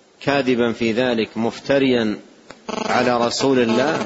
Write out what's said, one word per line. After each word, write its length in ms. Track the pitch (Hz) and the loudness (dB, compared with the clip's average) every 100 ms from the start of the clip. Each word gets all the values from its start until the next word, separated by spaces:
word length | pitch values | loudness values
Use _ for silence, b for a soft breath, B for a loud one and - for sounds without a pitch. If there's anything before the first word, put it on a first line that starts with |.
| _ - | _ -8
كاذبا 500 | 143 139 127 120 120 | -2 0 2 2 0
في 200 | 110 113 | 0 -2
ذلك 380 | 110 127 113 104 | 0 0 -2 -4
مفتريا 840 | 110 113 - - 139 135 120 110 101 - - - - - | -4 -4 -4 0 2 2 2 0 -4 -12 -20 -20 -18 -10
على 580 | - - 117 123 120 117 | -6 -2 0 2 2 0
رسول 320 | - 135 127 | 0 2 2
الله 460 | 117 117 143 165 | 2 2 0 -2